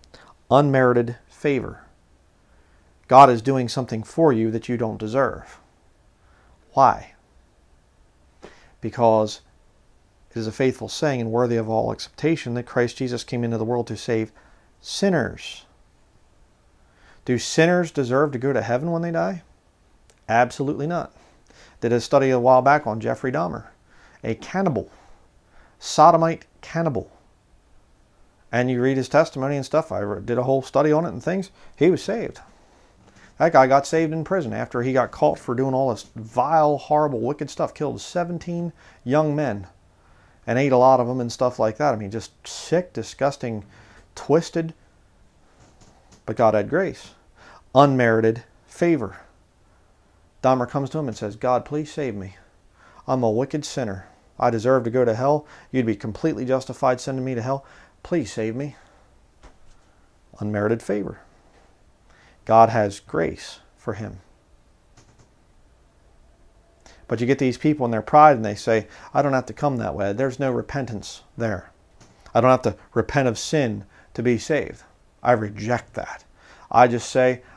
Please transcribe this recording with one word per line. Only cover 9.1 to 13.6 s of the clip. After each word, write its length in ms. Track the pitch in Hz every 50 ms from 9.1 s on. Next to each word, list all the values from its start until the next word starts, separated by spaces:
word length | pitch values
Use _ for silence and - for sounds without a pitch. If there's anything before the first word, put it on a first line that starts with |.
| 110 110 110 107 - - - _ _ _ _ _ _ _ _ _ _ _ _ _ _ _ _ _
it 80 | - 113
is 80 | 110
a 60 | 110
faithful 360 | - - 135 127 123 - 107 92
saying 320 | - - 160 147 135 120
and 100 | 113 113
worthy 260 | 113 120 123 117 120
of 120 | 113 110 110
all 240 | 110 110 113 113
acceptation 600 | 110 - - - _ - 147 156 165 - - 123 117
that 80 | 123 120
Christ 320 | - - 127 120 120 -
Jesus 260 | - 131 120 120 113
came 220 | - - 127 120 120
into 140 | 117 113
the 80 | 107